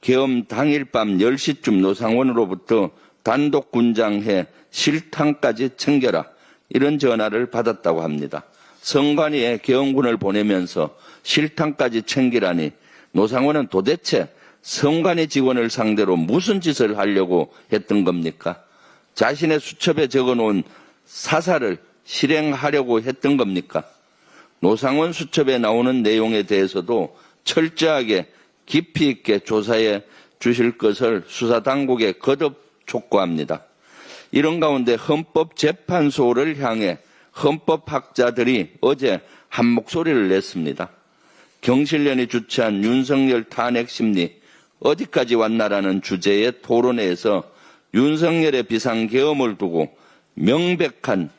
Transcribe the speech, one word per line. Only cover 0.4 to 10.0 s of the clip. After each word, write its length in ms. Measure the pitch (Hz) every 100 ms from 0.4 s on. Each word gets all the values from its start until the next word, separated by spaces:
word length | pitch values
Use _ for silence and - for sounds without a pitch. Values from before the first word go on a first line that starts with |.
| 107
당일 400 | 107 147 147 135
밤 360 | 120 107 95
열 160 | 110 131
시쯤 440 | - 143 - 101
노상원으로부터 1080 | 95 98 113 117 131 117 104 92 - 113 92 - _ _
"단독 500 | - 123 147 143 -
군장해 760 | 123 120 110 110 104 107 98 85 - _
실탄까지 1000 | - - - - - 151 143 131 110 127 -
챙겨라." 480 | - 143 127 85 78 _ _ _ _
이런 280 | 127 139 147
전화를 540 | 139 113 107 104 120
받았다고 500 | 117 113 107 87 82
합니다. 420 | 82 73 71 73 - _ - _
선관위에 760 | - 143 143 147 156 147 117 117
계엄군을 560 | - 127 139 135